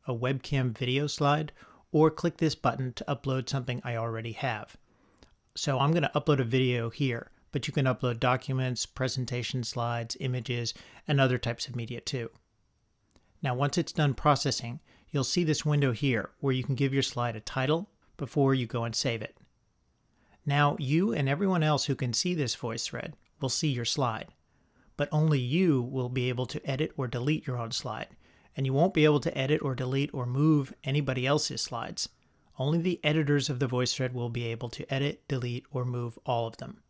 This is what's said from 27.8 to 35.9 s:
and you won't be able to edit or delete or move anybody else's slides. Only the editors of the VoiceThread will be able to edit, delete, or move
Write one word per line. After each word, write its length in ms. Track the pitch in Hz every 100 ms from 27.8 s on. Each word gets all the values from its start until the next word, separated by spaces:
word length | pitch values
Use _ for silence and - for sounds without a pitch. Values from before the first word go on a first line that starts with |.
| 123 110 - - - _ _ -
and 100 | 135
you 60 |
won't 220 | 135 175
be 100 | -
able 160 | 151 147
to 180 | 160 -
edit 240 | 135 147
or 120 | 139
delete 360 | 127 127 135 143
or 140 | - 123
move 460 | 127 151 151 135 -
anybody 420 | - 139 135 131 127
else's 360 | 147 - -
slides. 460 | - 117 - - - _ _ _ _ -
Only 200 | 135 165
the 200 | 175 175
editors 440 | 151 156 143 147 135
of 120 | 127
the 80 | 131
VoiceThread 440 | 123 127 - 127
will 180 | 127 120
be 160 | 117 117
able 240 | 117 120
to 220 | - 143
edit, 300 | 135 139 - _
delete, 380 | 135 120 120 -
or 140 | 135
move 340 | 123